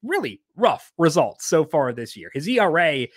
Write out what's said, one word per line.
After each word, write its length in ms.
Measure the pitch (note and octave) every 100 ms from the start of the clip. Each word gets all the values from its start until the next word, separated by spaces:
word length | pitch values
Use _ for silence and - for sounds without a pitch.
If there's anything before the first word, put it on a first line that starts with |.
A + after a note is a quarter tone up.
really 380 | A#3 F#4+ D#3+ G2+ _ -
rough 360 | A3 - - -
results 480 | E3 D#3+ A#2 - -
so 180 | D#3+
far 280 | D3+ D#3+ B2+
this 240 | A#2+ A#2 G#2
year. 140 | E2+
His 160 | C3+ E3+
E 100 | B3
R 200 | G3 D#3+
A 320 | E3+ C#3 A#2+